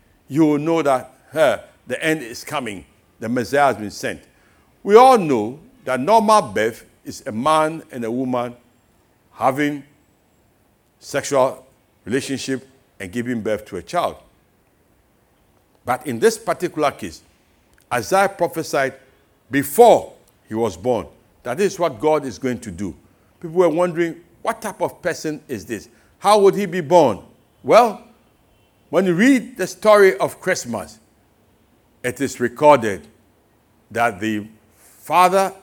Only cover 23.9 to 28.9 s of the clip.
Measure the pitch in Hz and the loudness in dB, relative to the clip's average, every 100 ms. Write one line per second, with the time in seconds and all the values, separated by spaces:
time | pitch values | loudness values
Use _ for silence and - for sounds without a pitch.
23.9 | 160 170 151 _ _ - 226 208 - 160 | -2 -4 -6 _ _ -8 -8 -8 -6 -8
24.9 | - 175 160 160 151 - 117 98 104 - | -6 -8 -6 -8 -10 -10 -12 -10 -12 -12
25.9 | _ _ _ 190 214 196 180 202 185 143 | _ _ _ 2 4 4 2 -2 -4 2
26.9 | 175 139 90 - _ _ _ 127 190 240 | 4 4 0 -10 _ _ _ 2 4 4
27.9 | 180 - _ _ _ _ _ _ _ - | 0 -16 _ _ _ _ _ _ _ -4